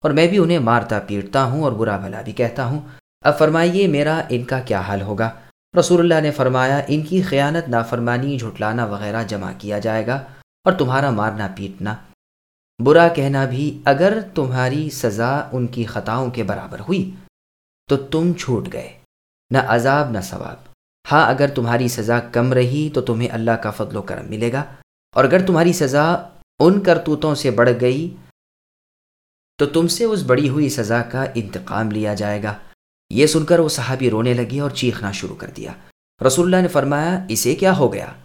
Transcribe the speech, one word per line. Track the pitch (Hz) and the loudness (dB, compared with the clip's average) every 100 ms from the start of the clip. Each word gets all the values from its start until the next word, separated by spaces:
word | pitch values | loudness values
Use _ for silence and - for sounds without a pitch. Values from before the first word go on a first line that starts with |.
اور | 156 | 0
میں | 147 170 | 2 2
بھی | 202 | 4
انہیں | 165 170 | 2 2
مارتا | 113 120 - 107 | 2 2 0 -6
پیٹتا | 98 104 98 139 | -4 -6 -2 -2
ہوں | 131 135 | 0 0
اور | 151 | -2
برا | 107 110 101 | 0 -2 -2
بھلا | 98 107 | -6 -10
بھی | 104 | -12
کہتا | 101 117 127 | -4 -4 -2
ہوں۔ | 123 147 - - _ _ | -4 -4 -8 -20 _ _
اب | 143 - | 0 4
فرمائیے، | 156 160 175 180 196 | 4 4 2 2 2
میرا | 143 147 160 - | 2 0 -2 -2
ان | 123 | -4
کا | 123 131 | -2 -6
کیا | 123 101 | -2 -4
حال | 95 101 | -2 -4
ہوگا؟" | 95 98 113 - - _ _ - | -4 -2 -4 -4 -20 _ _ 0
رسول | 175 175 | 4 4
اللہ | 170 160 | 4 4
نے | 151 | 2
فرمایا، | 143 127 127 127 139 139 | 0 0 2 2 0 0
"ان | 151 | -2
کی | 151 185 | 0 -2
خیانت، | 185 139 143 165 156 | 0 0 0 0 -2
نافرمانی، | 117 113 120 120 120 139 139 | -2 -2 -2 -2 -2 -2 -4
جھٹلانا | 117 98 107 113 | -6 -6 -4 -2
وغیرہ | 113 101 104 107 | -4 -4 -4 -4
جمع | 110 104 92 92 | -4 -6 -8 -10
کیا | 101 104 | -6 -4
جائے | 110 110 110 | -2 -2 -2
گا | 135 131 - _ _ | -4 -6 -20 _ _
اور | - | -2
تمہارا | 185 135 131 143 | 0 0 0 0
مارنا | 110 107 107 101 95 | 0 -2 -2 -8 -8
پیٹنا، | 98 - 101 110 - _ _ _ _ _ _ _ | -12 -8 -8 -8 -12 _ _ _ _ _ _ _
برا | 123 160 170 | 4 6 6
کہنا | 165 139 135 | 4 -2 0
بھی، | 135 131 147 - | -2 -2 -4 -2
اگر | - 139 185 220 202 | 0 2 2 0 -4
تمہاری | - 131 127 127 143 156 | -4 -2 0 -2 -2 -4
سزا | 139 120 104 117 143 - | -4 -4 -2 -2 -2 -4
ان | 127 120 | -4 -4
کی | 123 | -4
خطاؤں | 110 - 101 117 127 | -6 -6 -4 -4 -4
کے | 120 | -4
برابر | 101 101 - - | -4 -6 -8 -12
ہوئی | 101 185 - - - _ _ _ _ _ _ | -4 -2 -2 -8 -20 _ _ _ _ _ _
تو | 135 | -2
تم | 135 156 175 | 0 0 0
چھوٹ | 175 - 117 - | -2 -2 -4 -4
گئے، | - - - _ _ _ _ _ | -10 -12 -18 _ _ _ _ _
نہ | 131 | -2
عذاب | - 117 120 143 143 | 2 2 2 2 0
نہ | 107 | -4
ثواب۔ | 95 95 - - - - _ _ - | -6 -10 -12 -14 -20 -20 _ _ 0
ہاں، | 143 147 | 2 4
اگر | 131 143 | 4 2
تمہاری | 139 117 120 123 | 0 0 0 0
سزا | 120 107 120 | -2 0 0
کم | 117 120 123 | 0 0 2
رہی | 127 123 139 151 | 2 2 0 -2
تو | 143 | -2
تمہیں | 123 113 123 | -2 -2 -2
اللہ | 113 113 | -2 0
کا | 113 107 | 0 -2
فضل | 104 104 107 | -6 -6 -6
و | |
کرم | 95 - - | -8 -10 -8
ملے | 107 117 | -4 -2
گا، | 131 147 - _ _ _ | -2 -6 -12 _ _ _
اور | - | 2
اگر | 135 180 185 | 4 4 4
تمہاری | 165 170 | 4 4
سزا | 180 - 139 156 175 - - _ _ | 4 2 2 2 0 -4 -20 _ _
ان | 156 196 | 4 4
کرتوتوں | 190 160 160 147 156 | 4 2 2 0 0
سے | 143 139 | 0 0
بڑھ | 110 120 120 | 4 4 4
گئی | 123 131 170 185 - _ _ _ _ _ _ _ _ _ _ _ _ _ | 2 0 -4 -10 -20 _ _ _ _ _ _ _ _ _ _ _ _ _
تو | 143 | 0
تم | 160 170 | 2 0
سے | - | 0
اس | 233 214 | 0 0
بڑھی | 131 127 147 | 2 2 2
ہوئی | 135 147 | 2 0
سزا | - 104 117 | 0 0 0
کا | 120 127 135 | 0 -4 -4
انتقام | 120 101 92 92 101 110 | -4 -6 -8 -6 -4 -2
لیا | 104 107 | -2 -2
جائے | 104 104 104 | -2 -2 -4
گا۔" | 104 104 - _ _ _ _ | -4 -8 -14 _ _ _ _
یہ | 113 151 | 4 4
سن | 160 | 4
کر | 156 170 | 2 4
وہ | 160 | 4
صحابی | - 123 131 127 | 0 -4 0 0
رونے | 107 120 | 2 2
لگے | 123 117 131 | 0 -2 -4
اور | 143 | -4
چیخنا | 127 123 104 104 | -2 -2 -2 -6
شروع | 95 95 - | -8 -10 -12
کر | - | -16
دیا۔ | - - - - _ _ _ 131 | -14 -14 -16 -20 _ _ _ 2
رسول | 147 175 | 4 4
اللہ | 185 | 4
نے | 180 | 4
فرمایا، | 165 135 143 160 185 185 | 2 2 0 0 -2 -4
"اسے | 113 120 | -2 0
کیا | 151 190 156 | 2 2 4
ہو | 135 | 2
گیا؟ | 98 - - | 0 -10 -16